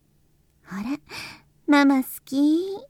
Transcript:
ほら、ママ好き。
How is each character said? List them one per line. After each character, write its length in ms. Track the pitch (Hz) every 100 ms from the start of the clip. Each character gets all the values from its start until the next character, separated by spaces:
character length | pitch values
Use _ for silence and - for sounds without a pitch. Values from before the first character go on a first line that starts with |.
| _ _ _ _ _ _ -
ほ 100 | 185
ら、 60 | 214 285 - - - - _ _ -
マ 180 | 285
マ 180 | 277 269
好 60 | 262 -
き。 380 | - 269 294 311 381 392